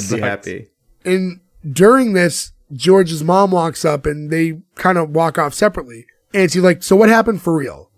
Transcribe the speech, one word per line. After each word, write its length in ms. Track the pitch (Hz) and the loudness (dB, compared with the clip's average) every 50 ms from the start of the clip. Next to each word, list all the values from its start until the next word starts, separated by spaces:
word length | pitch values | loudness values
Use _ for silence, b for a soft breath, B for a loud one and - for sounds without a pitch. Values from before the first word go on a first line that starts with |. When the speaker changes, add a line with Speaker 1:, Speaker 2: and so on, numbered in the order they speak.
| 101 95 | -6 -6
Speaker 1:
would 60 | 113 | -6
be 40 | 110 | -6
Speaker 2:
sucks. 240 | 107 101 101 - - | -4 -6 -8 -8 -10
Speaker 1:
happy. 220 | 90 90 95 110 _ _ _ _ _ _ _ - | -14 -14 -14 -16 _ _ _ _ _ _ _ -4
Speaker 3:
And 360 | 185 185 190 185 180 175 - _ _ _ _ - 147 | -4 -2 -2 -2 -6 -8 -12 _ _ _ _ -14 -10
during 440 | 127 151 190 220 254 269 254 220 190 | 0 2 4 4 6 4 2 0 0
this, 380 | 180 175 165 - - - - - _ _ _ | 0 0 0 -2 -6 -12 -12 -16 _ _ _
George's 500 | 143 120 131 180 190 196 185 160 165 151 | -12 -4 2 4 4 4 4 0 -4 -4
mom 280 | 156 170 180 196 202 190 | -2 0 2 2 2 2
walks 340 | 185 175 165 160 - - - | 0 -2 -2 -4 -6 -4 -4
up 220 | 156 147 139 - | -2 -4 -2 -4
and 240 | 151 147 151 151 147 | -6 -6 -6 -8 -6
they 300 | 160 165 165 165 156 170 _ _ _ | -4 -2 -2 -4 -4 -10 _ _ _
kind 200 | - - 185 185 170 | -2 -2 0 0 0
of 120 | 160 147 | -2 -2
walk 280 | 151 165 165 160 - 170 | -2 0 0 0 0 -2
off 140 | 151 143 - | -4 -4 -2
separately. 520 | - 214 208 - 175 139 120 117 113 - _ _ _ _ _ | 0 0 0 0 -4 -14 -14 -20 -20 -20 _ _ _ _ _
And 180 | - 196 185 151 | 0 0 0 2
she's 120 | 151 185 | 2 2
like, 200 | 180 180 170 175 | 2 2 2 0
"So 140 | - - 190 | 0 2 4
what 120 | 202 220 220 | 6 6 6
happened 340 | 233 226 226 233 208 165 | 4 4 2 0 -4 -4
for 120 | - 170 165 | -2 -2 -2
real?" 360 | 151 135 - - 69 - _ _ | -2 -4 -6 -12 -16 -20 _ _